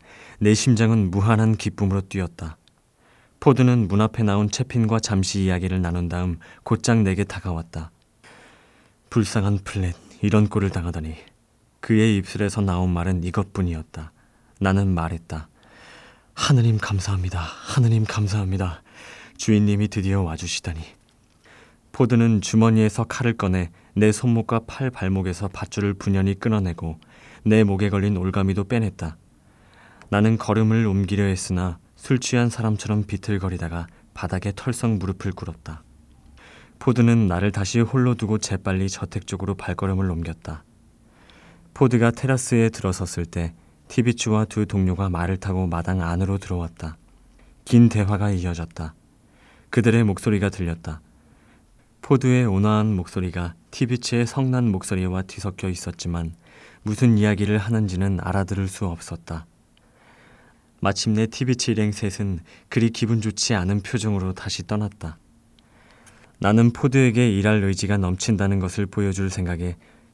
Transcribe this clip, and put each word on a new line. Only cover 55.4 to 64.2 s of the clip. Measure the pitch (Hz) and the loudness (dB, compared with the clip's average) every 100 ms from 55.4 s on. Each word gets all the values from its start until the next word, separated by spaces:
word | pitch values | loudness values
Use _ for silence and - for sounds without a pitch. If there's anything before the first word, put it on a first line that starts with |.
| 101 92 95 | -8 -6 -6
있었지만 | 87 - 82 87 85 82 85 - - - - | -6 -8 -8 -6 -4 -6 -8 -18 -20 -20 -12
무슨 | 104 107 120 110 | -6 0 4 4
이야기를 | 107 98 101 107 | 4 2 2 0
하는지는 | 101 113 104 90 98 92 | 0 0 0 0 -2 -2
알아들을 | - 95 98 98 95 | -2 -2 -2 -2 -4
수 | - 98 | -4 -6
없었다. | 82 - 82 - 82 80 _ _ _ _ _ _ _ - - _ _ _ _ | -6 -10 -14 -10 -12 -12 _ _ _ _ _ _ _ -20 -20 _ _ _ _
마침내 | 98 98 - 107 113 | -4 -2 0 0 0
티비치 | - 127 123 - | -2 -2 0 0
일행 | 110 107 | 0 0
셋은 | 101 104 - 101 87 - - _ | -2 -6 -4 -4 -6 -8 -20 _
그리 | - 117 | 0 0
기분 | 117 113 113 | 0 0 0
좋지 | 107 101 - 107 | -2 -4 -2 0
않은 | 90 101 | 0 -2
표정으로 | 98 120 107 101 | -2 -4 -2 -2